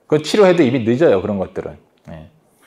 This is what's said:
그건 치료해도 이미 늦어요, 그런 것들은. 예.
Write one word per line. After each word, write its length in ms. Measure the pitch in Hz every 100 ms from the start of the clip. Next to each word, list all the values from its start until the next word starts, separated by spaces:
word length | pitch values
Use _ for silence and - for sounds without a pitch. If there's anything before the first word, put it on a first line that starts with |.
| _
그건 160 | 151
치료해도 400 | 151 214 190 175
이미 160 | 131 131
늦어요, 420 | 107 123 123 98
그런 160 | 101 101
것들은. 400 | 90 - 80 76 _ _ -
예. 180 | 82 80 _ _ _